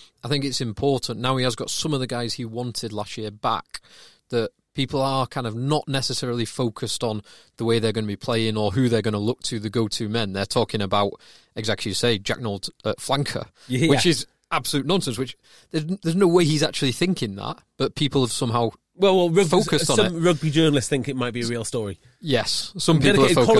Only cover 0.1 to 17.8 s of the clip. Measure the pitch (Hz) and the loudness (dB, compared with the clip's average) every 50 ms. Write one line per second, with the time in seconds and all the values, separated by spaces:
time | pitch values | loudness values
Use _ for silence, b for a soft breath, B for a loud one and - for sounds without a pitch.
0.1 | B B - - 147 143 139 139 123 - 139 117 101 - - 143 139 123 - - | B B -6 -4 -2 -2 -2 -2 -4 -4 -4 -6 -6 -2 0 0 0 0 -2 -4
1.1 | 120 107 120 127 131 131 127 127 113 - 135 - - - - 160 151 135 127 123 | -8 -4 -2 -2 0 0 0 -2 -2 -4 -6 -6 -6 -4 -2 -2 -2 -2 -2 -4
2.1 | 127 120 120 117 - - 123 113 110 117 123 123 113 - - 110 107 104 104 - | -4 -4 -4 -6 -6 -6 -8 -8 -6 -6 -6 -6 -6 -8 -8 -8 -6 -6 -8 -8
3.1 | - - 107 107 101 107 - 120 113 92 - _ - - b b b b b b | -8 -10 -10 -10 -10 -6 -4 -2 -2 -2 -4 _ -16 -18 b b b b b b
4.1 | b b b - - 120 113 104 _ _ _ _ - - 135 117 - 139 135 135 | b b b -4 -2 -2 -2 -2 _ _ _ _ -6 -4 -4 -2 -2 -2 0 0
5.1 | 135 135 127 - - 143 123 113 107 117 127 139 151 151 - - 135 135 131 - | 2 0 -2 -2 -4 -6 -6 -6 -6 -4 -2 0 0 0 0 -2 -4 -4 -2 -2
6.1 | 131 - - 123 120 120 117 - - - 131 120 - - - 110 - - - 117 | -4 -4 -4 -4 -2 -2 -4 -4 -2 -2 -2 -2 -2 -4 -6 -6 -6 -4 -4 -4
7.1 | 107 107 - b b b b b b - 117 113 117 117 107 110 104 110 107 104 | -4 -4 -8 b b b b b b -4 0 2 2 2 2 0 0 -2 -4 -4
8.1 | 101 - - - 120 113 113 113 107 110 107 104 92 135 131 123 117 110 104 113 | -6 -6 -4 -2 -2 0 0 0 0 0 0 0 2 2 2 4 2 2 2 0
9.1 | 104 104 101 110 131 - - - 127 113 104 107 101 120 113 104 - - 120 104 | -2 0 0 -2 -2 -2 -4 -6 -6 -4 -6 -4 -2 0 -2 0 -2 -4 -4 -2
10.1 | 107 117 113 98 95 101 101 - - 123 113 - - 110 104 92 101 101 104 101 | -2 -2 -2 -2 -2 -4 -4 0 0 0 0 0 0 -4 -2 0 2 2 2 2
11.1 | - - b b b b b b b - 113 113 107 - - 110 92 - - 120 | 0 -6 b b b b b b b -8 -4 -2 -2 -2 -2 -4 -4 0 0 0
12.1 | 117 101 98 - 120 - 127 110 101 98 - - - _ - 110 107 - - - | 0 0 -2 -4 -6 -4 -4 -6 -6 -6 -8 -10 -12 _ -6 -6 -6 -4 -2 -2
13.1 | 131 143 143 - - - - - _ b b b 127 123 123 120 139 127 - 175 | -2 -2 -2 -4 -6 -8 -8 -10 _ b b b -2 0 4 4 4 4 4 2
14.1 | 156 123 - _ _ _ _ - 165 160 135 - - 143 135 139 185 196 - - | 2 0 -2 _ _ _ _ -4 -4 -4 -4 -2 -2 -2 0 0 0 0 0 -2
15.1 | 117 101 131 131 - _ b b b b b b b 160 151 156 185 - - 165 | -4 -6 -6 -8 -10 _ b b b b b b b -6 -4 -4 -6 -4 -2 -2
16.1 | 165 185 202 175 170 180 175 147 156 147 143 - - - - 135 123 - 175 185 | 2 4 4 6 6 6 6 4 4 2 2 0 -2 0 -2 0 0 0 0 0
17.1 | 185 - - 110 95 98 104 117 - - _ _ _ - | 0 -2 -2 -6 -6 -6 -8 -8 -8 -10 _ _ _ -4